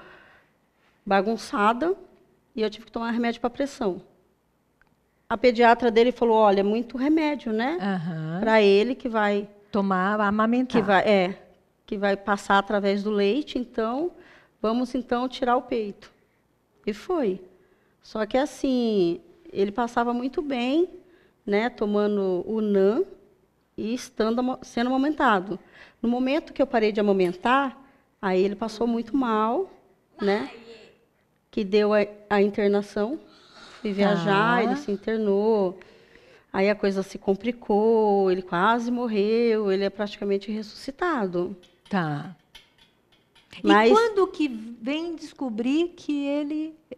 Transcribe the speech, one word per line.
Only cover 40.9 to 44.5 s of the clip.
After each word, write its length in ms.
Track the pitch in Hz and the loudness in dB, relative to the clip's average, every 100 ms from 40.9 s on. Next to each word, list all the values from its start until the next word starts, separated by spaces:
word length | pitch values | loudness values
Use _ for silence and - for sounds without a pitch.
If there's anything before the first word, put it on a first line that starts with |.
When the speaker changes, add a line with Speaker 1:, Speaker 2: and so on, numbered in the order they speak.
| - 359 285 190 175 185 190 - _ - | -6 -4 -2 -2 -2 -6 -8 -20 _ -6
Speaker 2:
Tá. 460 | 196 156 147 170 170 _ - _ _ _ _ _ _ _ _ _ - | -4 -2 -4 -10 -16 _ -20 _ _ _ _ _ _ _ _ _ -4
Speaker 1:
Mas 260 | 311 208 226 | 4 6 8
Speaker 2:
E 40 | |
quando 340 | 440 466 403 370 | 6 4 2 0
que 200 | - | 0
vem 640 | 294 | -4